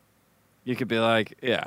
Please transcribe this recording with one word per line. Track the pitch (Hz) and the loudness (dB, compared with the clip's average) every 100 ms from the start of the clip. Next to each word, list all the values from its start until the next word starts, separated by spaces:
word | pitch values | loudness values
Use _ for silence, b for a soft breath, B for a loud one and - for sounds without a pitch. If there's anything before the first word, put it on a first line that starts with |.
| _ _ _ _ _ _ | _ _ _ _ _ _
You | 127 120 | -6 -4
could | 110 | -2
be | 113 | 0
like, | 113 113 104 - | 4 2 0 -4
Yeah, | 127 98 | -2 -2